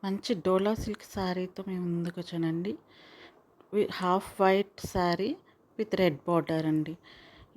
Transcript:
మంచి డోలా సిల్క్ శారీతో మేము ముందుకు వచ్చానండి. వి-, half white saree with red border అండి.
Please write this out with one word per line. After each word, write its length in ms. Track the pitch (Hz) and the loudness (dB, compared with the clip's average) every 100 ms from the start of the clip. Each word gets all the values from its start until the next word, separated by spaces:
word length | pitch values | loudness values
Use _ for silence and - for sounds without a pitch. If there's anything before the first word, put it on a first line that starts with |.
| 196 | -4
మంచి 280 | 196 - | -6 -2
డోలా 400 | 214 185 185 202 | -2 2 2 2
సిల్క్ 300 | 220 - 208 | -2 -4 -8
శారీతో 600 | - - 185 180 185 - 196 | -10 -4 -2 -2 -4 -8 -8
మేము 180 | 185 175 | -4 -2
ముందుకు 340 | 170 170 170 | -2 -2 -6
వచ్చానండి. 580 | 175 170 165 165 185 262 _ - - - - _ _ _ - | -8 -2 -2 -2 -4 -6 _ -20 -20 -20 -20 _ _ _ -4
వి-, 140 | 208 208 | 0 0
half 360 | - 180 185 - - | 0 2 2 0 2
white 460 | 190 190 202 - - | 4 6 2 -6 -6
saree 480 | 190 175 170 196 330 _ _ _ - | 0 2 2 0 -4 _ _ _ -6
with 160 | 220 185 | -2 4
red 220 | 185 147 - | 4 2 0
border 380 | 170 165 160 156 | 0 2 0 2
అండి. 300 | 156 156 165 - - - - - | 0 0 -8 -14 -20 -20 -20 -20